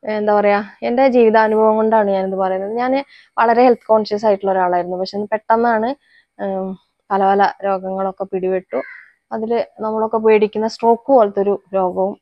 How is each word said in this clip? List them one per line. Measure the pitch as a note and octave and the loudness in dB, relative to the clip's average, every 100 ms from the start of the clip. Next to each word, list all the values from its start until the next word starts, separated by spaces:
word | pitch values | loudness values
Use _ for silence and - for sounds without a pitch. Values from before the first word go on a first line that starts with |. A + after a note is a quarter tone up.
എന്താ | - G#3+ G#3+ G#3 | -6 -4 0 2
പറയാ, | G3+ G3+ G#3 - | 2 0 -2 -8
എന്റെ | A#3 A#3+ C4+ | -4 2 2
ജീവിതാനുഭവം | B3 A3+ A3 A3 A3 A3 A3 | 4 4 4 4 4 2 2
കൊണ്ടാണ് | A3 A3 G3+ | 2 2 2
ഞാനിത് | G3 F#3+ F#3+ | 0 -2 -2
പറയുന്നത്. | F#3+ F#3 G3 | -2 -2 -4
ഞാൻ | A3+ B3+ C4+ C#4 - _ - | -4 -2 -2 -4 -18 _ -2
വളരെ | A3+ A#3 | 0 4
ഹെൽത്ത് | B3+ A#3 _ | 4 2 _
കോൺഷ്യസ് | A3 G#3 G#3 A3 | 0 0 -2 0
ആയിട്ടുള്ള | G3 G3 | 0 0
ഒരാളായിരുന്നു. | F#3+ F3+ F3+ F3 F3+ | 0 0 0 -4 -6
പക്ഷെ | F#3 G3+ G#3 | -6 -6 -6
പെട്ടെന്നാണ്, | A3 _ A3+ A#3 A3+ A3+ C#4+ _ _ _ _ | -6 _ 0 2 0 -2 -6 _ _ _ _
ഉം, | G3+ F#3+ F#3+ F#3+ _ _ _ | -8 -6 -8 -10 _ _ _
പല | G3 G3 | 0 2
പല | G3 G3 - G3 | 0 -2 -6 -6
രോഗങ്ങളൊക്കെ | F#3+ F#3 F#3+ F#3+ F#3+ | -6 -6 -6 -6 -6
പിടിപെട്ടു. | G3 F#3+ F#3 F#3 F#3 B3 - - - _ _ | -8 -6 -4 -6 -6 -10 -10 -16 -20 _ _
അതില് | A3+ A3 A#3 - - | -10 -4 -4 -6 -8
നമ്മളൊക്കെ | A3 A3 A3 A3+ | -6 -4 -2 0
പേടിക്കുന്ന | A3 G#3+ G#3 G#3+ A3 | 4 4 2 -2 -6
സ്ട്രോക്ക് | - A#3 A#3 - | -2 0 0 4
പോലത്തെ | C4+ G#3 G3+ | 4 4 0
ഒരു | G3 G3 _ | -2 -2 _
രോഗവും | F#3+ F#3 F3+ F#3+ G#3+ | -2 -2 -2 -4 -4